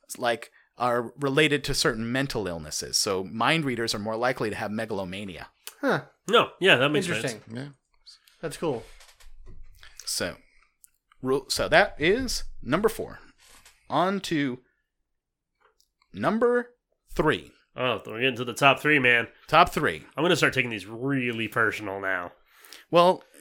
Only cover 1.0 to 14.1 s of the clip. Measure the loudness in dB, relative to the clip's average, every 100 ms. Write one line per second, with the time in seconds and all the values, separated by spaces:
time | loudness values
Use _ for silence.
1 | -2 -4 0 2 4 2 0 0 0 -2
2 | -2 -2 -2 -4 -4 -6 -8 -8 -4 -2
3 | 0 0 -2 0 2 2 0 -2 -4 -4
4 | -4 -2 -2 0 -4 -4 -6 -6 -4 -6
5 | -6 -8 -10 -12 -16 _ -18 -4 -2 0
6 | -4 _ 2 2 2 2 4 6 4 2
7 | 0 -2 -4 -6 -12 -12 -12 -16 _ _
8 | _ -20 _ _ -12 -6 -4 -4 -8 -20
9 | -20 _ -20 -18 -18 -16 -18 -20 -20 -16
10 | -8 -6 -6 -8 _ _ _ _ -20 _
11 | _ _ -2 -2 -2 -4 4 4 4 2
12 | 0 2 -2 -6 -6 -8 -2 0 0 -2
13 | -8 -12 -20 _ -20 -20 -20 _ -4 0
14 | 2